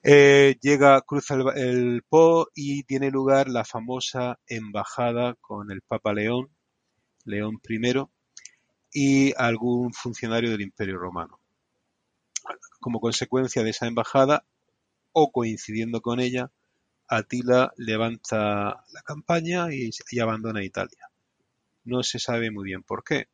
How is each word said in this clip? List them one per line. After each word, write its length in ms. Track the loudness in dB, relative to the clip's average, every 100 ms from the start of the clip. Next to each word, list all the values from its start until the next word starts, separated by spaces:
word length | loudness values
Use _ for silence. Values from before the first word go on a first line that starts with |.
Eh, 540 | 8 8 10 8 6 4
llega, 400 | 2 6 8 8
cruza 320 | 4 -6 -2
el, 120 | 0 0 -2
el 460 | -2 0 0 -2
Po 460 | _ 6 6 6 0
y 280 | -6 -6 -6
tiene 260 | -4 -4 -2
lugar 380 | -2 2 2 2
la 160 | -2
famosa 760 | -4 -10 -8 -8 -6 -6 -6 -8 _
embajada 880 | -10 -8 -8 -8 -4 -2 0 -4
con 360 | -6 _ -12 -10
el 120 | -14
Papa 300 | _ -6 -4
León, 380 | -2 -2 -4 -6 _ _ _ _ _ _ _
León 340 | -10 -8 -8 -10
primero, 520 | -8 -4 -2 -2 -4 _ _ -20 -20 _ _ _ _
y 400 | -2 2 4 2 2
algún 560 | 0 0 -2 -2 -4
funcionario 580 | -6 -12 -8 -4 -2 -2
del 100 | -4
Imperio 380 | -8 -6 -6 -6
Romano. 420 | -8 -10 -12 _ _ _ _ _ _ _ _ _ _ -18 -14 -18 -20 _
Como 200 | -8 -4
consecuencia 640 | -4 -4 -4 -2 -2 -2
de 60 | -4
esa 160 | -4 -4
embajada, 580 | -4 0 2 4 2 _ _ _ _ _ _ _
o 200 | 2 2
coincidiendo 680 | 2 -4 -6 -8 -6 -4 -4
con 200 | -4 -2
ella, 320 | -2 -4 -8 _ _ _ _ _ _
Atila 640 | -4 -2 -6 2 2 2 -2
levanta 1080 | -6 -2 -2 -4 -4 -2 0 -2 -4 -8 _
la 100 | -20
campaña 680 | -14 -12 -4 -2 -2 -4 -4
y, 180 | -6 -8 -10 -8
y 100 | -2
abandona 420 | -2 -2 -6 -6
Italia. 480 | -6 -8 -10 _ -20 _ _ _ _ _ _ _
No 200 | -6 -4
se 160 | -4 -6
sabe 320 | -4 -4 -4
muy 120 | -6
bien 200 | -10 -10
por 180 | -10 -12
qué. 260 | -4 -6 -6